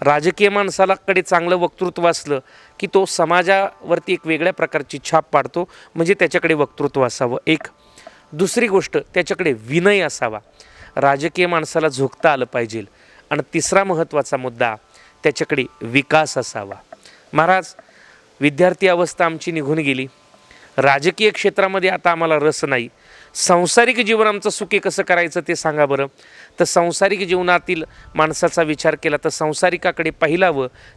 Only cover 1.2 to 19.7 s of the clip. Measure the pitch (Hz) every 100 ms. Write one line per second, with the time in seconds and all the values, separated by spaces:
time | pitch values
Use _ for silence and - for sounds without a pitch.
1.2 | - 175 175 180 175 - 180 175 170 165
2.2 | 143 135 _ - - - 196 190 190 -
3.2 | 160 175 175 196 196 - 160 170 - 175
4.2 | 160 147 175 - 160 156 131 143 - 156
5.2 | - 147 127 170 180 - - 165 165 202
6.2 | 165 175 165 156 139 - 143 139 123 -
7.2 | 123 123 - 160 - _ _ - - -
8.2 | _ 151 190 240 233 190 - 151 - -
9.2 | - - 170 117 113 165 190 202 151 -
10.2 | 120 107 _ _ - - - 135 139 139
11.2 | 156 180 175 165 156 165 156 131 135 -
12.2 | 160 135 123 127 117 110 98 _ _ _
13.2 | - 147 - 165 - 196 196 160 165 147
14.2 | 131 135 127 117 120 107 _ _ - _
15.2 | 151 - 151 143 127 - 117 135 131 156
16.2 | 151 131 117 110 98 92 _ - - _
17.2 | - 151 170 190 185 - _ _ - _
18.2 | _ - 143 139 180 175 190 175 175 -
19.2 | 170 160 - 160 139